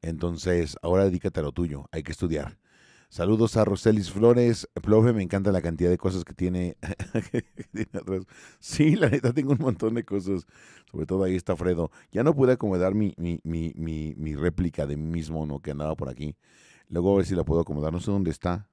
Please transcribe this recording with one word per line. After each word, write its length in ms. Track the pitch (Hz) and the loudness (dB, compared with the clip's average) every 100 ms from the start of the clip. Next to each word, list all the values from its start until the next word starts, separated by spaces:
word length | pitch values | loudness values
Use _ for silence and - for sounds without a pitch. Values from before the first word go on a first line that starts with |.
Entonces, 720 | 82 82 87 85 90 87 82 - | -6 -4 -4 -4 0 0 0 -4
ahora 220 | 82 92 | 0 4
dedícate 360 | 98 90 98 - | 4 2 -4 -4
a 20 | |
lo 100 | 73 | -6
tuyo. 360 | 69 87 71 67 | -2 -4 -4 -10
Hay 100 | 80 | -10
que 100 | 71 | -10
estudiar. 460 | 69 90 78 71 - _ _ _ _ _ | -6 -4 -2 -6 -12 _ _ _ _ _
Saludos 480 | - 87 110 113 - | -4 0 4 4 4
a 80 | |
Roselis 460 | 104 98 - 110 90 | 2 4 4 2 0
Flores. 580 | 98 113 120 120 113 - - | 4 6 6 4 2 -4 -8
Profe, 300 | - 107 113 | 2 4 6
me 100 | 113 | 2
encanta 300 | 92 98 98 | 0 0 0
la 100 | 95 | 0
cantidad 260 | 85 82 87 | 0 0 2
de 100 | 90 | 2
cosas 260 | 95 92 | 0 -4
que 100 | 82 | -8
tiene, 420 | - 92 90 90 - | -4 -2 -2 -4 -6
<laughs> 480 | 80 - - 113 - | -10 -8 -4 -6 -4
que 100 | 117 - - - | -6 -6 -16 -14
tiene 180 | 101 107 | -8 -8
atrás. 300 | 92 - 95 92 - - _ | -8 -6 -6 -6 -20 -20 _
Sí, 380 | - - 151 156 | -14 2 4 6
la 120 | 151 | 4
neta, 240 | 135 123 | 4 0
tengo 200 | 123 135 | 0 0
un 80 | 135 | 0
montón 340 | 139 107 113 | 0 0 -2
de 100 | 117 | -2
cosas. 420 | - 101 92 95 80 _ - - _ | -2 -4 -2 -4 -6 _ -20 -20 _
Sobre 160 | - 80 | -8 -2
todo 180 | 95 | 0
ahí 120 | 95 92 | 2 0
está 200 | - 90 | -2 -2
Fredo. 340 | 87 85 82 - _ | 0 0 -2 -6 _
Ya 100 | 95 | 0
no 120 | 131 | 2
pude 180 | 151 131 | 4 4
acomodar 420 | 127 110 92 92 | 4 2 2 2
mi, 200 | 101 104 - | 2 0 -2
mi, 240 | 85 85 | -4 -4
mi, 280 | 78 82 82 - | -4 -4 -4 -4
mi, 380 | 80 78 78 - | -6 -4 -6 -6
mi 180 | 78 | -6
réplica 520 | 73 82 76 90 - 73 | -2 -2 0 -2 -2 -4
de 100 | 73 | -4
mí 140 | 78 | -4
mismo, 360 | 82 78 80 78 | -4 -4 -6 -6
¿no? 140 | 71 | -6
Que 100 | 71 | -8
andaba 240 | 71 76 | -6 -6
por 140 | 78 71 | -6 -8
aquí. 280 | 62 76 71 _ _ _ _ _ | -8 -10 -10 _ _ _ _ _
Luego 260 | 82 90 | 0 2
a 20 | 98 | 4
ver 80 | 87 | 2
si 80 | |
la 100 | 92 | 0
puedo 160 | 76 82 | 2 2
acomodar. 320 | 85 76 76 | 0 -2 -2
No 80 | 82 | -4
sé 100 | 90 | -2
dónde 200 | 101 90 | -2 -2
está. 380 | 78 87 87 - | -2 -4 -6 -8